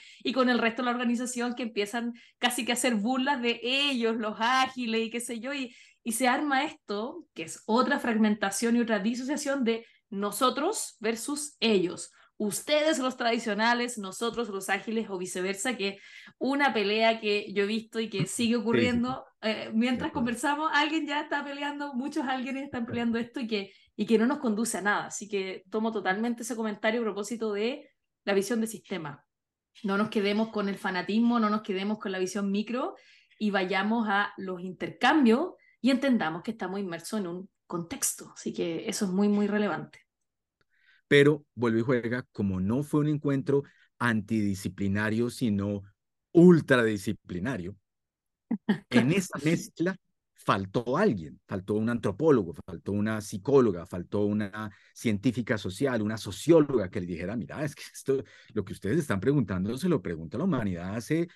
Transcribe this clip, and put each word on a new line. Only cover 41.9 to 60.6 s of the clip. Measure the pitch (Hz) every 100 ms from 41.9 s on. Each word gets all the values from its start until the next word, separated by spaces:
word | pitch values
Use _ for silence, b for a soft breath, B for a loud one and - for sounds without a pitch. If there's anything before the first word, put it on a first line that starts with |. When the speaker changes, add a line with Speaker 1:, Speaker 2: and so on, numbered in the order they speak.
| 123 113 127 -
Speaker 2:
como | - 98 92
no | 95 123
fue | 147 151
un | 151
encuentro | 147 147 139 135 139 139 B B -
antidisciplinario, | 120 110 92 110 101 95 98 95 98 104 110 110 120
sino | - 120 101 101 101 - _ _ _ _
ultradisciplinario, | 170 180 165 - 127 113 104 107 95 - 87 113 113 87 - _ _ _ _ _ _ -
Speaker 1:
<laughs> | 214 - 175 -
Speaker 2:
en | 123 127
esa | 196 185 139
mezcla | 151 165 - - 175 190 _ _ _
faltó | - - 107 95 123 120 143
alguien, | 214 101 76 - -
faltó | 101 95
un | 107 113
antropólogo, | 120 110 95 160 127 85 76
faltó | - 85 -
una | 101 107 110
psicóloga, | - 104 110 139 117 85 80
faltó | 92 87 104
una | 104 107 101 107 107 b b
científica | - 120 101 131 117 110 110
social, | 95 92 139 120
una | 104 110
socióloga | 104 - 147 165 143 127 92
que | 104
le | 87
dijera, | 80 90 117
Mira, | - 101
es | 156
que | - -
esto, | - - 135 - B B
lo | 104
que | 98
ustedes | 90 98 156
están | 143 98
preguntando, | 120 147 110 92 98 135
se | 180
lo | 143
pregunta | - 80 82 110
la |
humanidad | 190 131